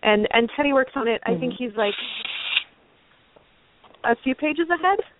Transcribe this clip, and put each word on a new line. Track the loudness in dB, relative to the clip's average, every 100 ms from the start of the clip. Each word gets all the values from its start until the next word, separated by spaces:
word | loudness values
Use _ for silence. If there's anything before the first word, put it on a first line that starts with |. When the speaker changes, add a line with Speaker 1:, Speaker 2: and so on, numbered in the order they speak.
Speaker 1:
And, | 4 4 4
and | 2 0 0
Teddy | 2
works | 2 2 -2
on | -2
it. | -2
I | -2 -2
think | -2
Speaker 2:
Mm-hmm. | -4
Speaker 1:
he's, | -8 -2
like, | -2 -2 -8 -10 -10 -8 -4 -4 -4 _ _ _ _ _ _ _ _ _ _ _ -20 -6
a | 0 0
few | 0
pages | -2 -2 0 0
ahead. | 2 2 2 -2 _